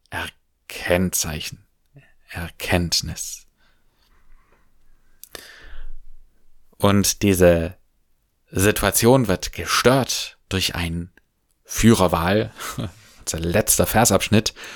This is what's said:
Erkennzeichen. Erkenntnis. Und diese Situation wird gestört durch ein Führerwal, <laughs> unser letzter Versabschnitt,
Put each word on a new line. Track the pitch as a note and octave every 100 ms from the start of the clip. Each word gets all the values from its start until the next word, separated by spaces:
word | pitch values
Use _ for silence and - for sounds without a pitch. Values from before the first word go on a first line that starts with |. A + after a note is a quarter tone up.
| _
Erkennzeichen. | F#2 D#2+ - _ _ _ - - F2+ F#2 - - D2+ - - _ _ _ C#3 _ _ _
Erkenntnis. | F#2+ E2 - - F2+ E2+ - E2 D#2+ - - - _ _ _ _ _ _ _ - - _ _ _ _ - - _ _ - - - - - - - - - - - _ - - - _
Und | G2+ G2+ F#2+ -
diese | G#2 F#2 F2+ E2+ E2 - _ _ _ _ _ _ _
Situation | - G2 G2+ G2+ - A2+ C3 A2
wird | F2+ -
gestört | - - - A#2+ C3+ A#2+ - - - _
durch | F#2+ -
ein | - E2+ E2+ F2 _ _ _ _ _
Führerwal, | _ - A2 A2+ F#2 E2+ E2+ G#2 A2 - - -
<laughs> | A2 - - -
unser | - E2
letzter | E2+ G#2 - - F#2
Versabschnitt, | G#2+ A#2 G2 - G#2 - - -